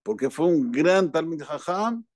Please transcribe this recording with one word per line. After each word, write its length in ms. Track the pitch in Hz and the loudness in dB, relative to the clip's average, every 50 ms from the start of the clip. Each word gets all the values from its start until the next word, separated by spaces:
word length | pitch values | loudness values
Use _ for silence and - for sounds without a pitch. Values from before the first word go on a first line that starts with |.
Porque 280 | _ 104 110 104 131 135 | _ -6 -4 -2 -2 -4
fue 180 | - - 160 | -2 0 2
un 240 | 180 175 151 131 120 | 2 4 2 2 0
gran 400 | 120 135 156 180 185 196 185 160 | 0 2 4 4 4 4 2 2
Talmid 320 | 135 160 160 165 165 151 143 | 0 -2 -2 -2 -8 -8 -8
Jajam. 600 | 135 151 143 - 175 180 190 214 233 233 233 226 _ _ | -8 -10 -8 -6 -4 -4 -2 -2 -4 -4 -6 -10 _ _